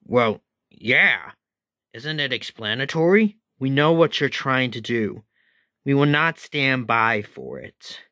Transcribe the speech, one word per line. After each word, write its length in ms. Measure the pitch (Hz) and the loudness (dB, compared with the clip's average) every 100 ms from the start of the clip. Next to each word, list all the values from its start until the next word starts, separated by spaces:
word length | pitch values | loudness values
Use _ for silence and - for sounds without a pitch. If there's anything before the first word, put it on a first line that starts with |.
| _ | _
Well, 360 | 120 117 104 _ _ _ | 0 2 -2 _ _ _
yeah. 600 | - 104 131 190 113 76 - _ _ _ _ _ | -14 0 2 2 0 -6 -20 _ _ _ _ _
Isn't 260 | 117 131 156 | -14 -10 -4
it 140 | 139 | -4
explanatory? 1040 | 123 - - 110 113 135 165 165 196 214 - _ _ | -4 -8 -10 -6 -4 -4 0 4 4 4 -2 _ _
We 100 | 131 | -2
know 220 | 135 151 | 2 4
what 280 | 165 160 - | 4 4 2
you're 100 | 139 | -4
trying 420 | - 143 131 127 | -4 -2 0 -2
to 100 | 120 | -4
do. 420 | 110 117 107 - - _ _ _ _ _ - | -4 -2 -2 -6 -16 _ _ _ _ _ -2
We 80 | |
will 120 | 139 147 | 2 4
not 340 | 147 160 160 | 2 0 -4
stand 480 | - 147 135 131 117 | -10 -2 0 0 0
by 340 | 117 113 113 | 2 2 2
for 380 | 104 - 65 65 | -4 -12 -14 -14
it. 400 | - _ - - - | -16 _ -20 -20 -20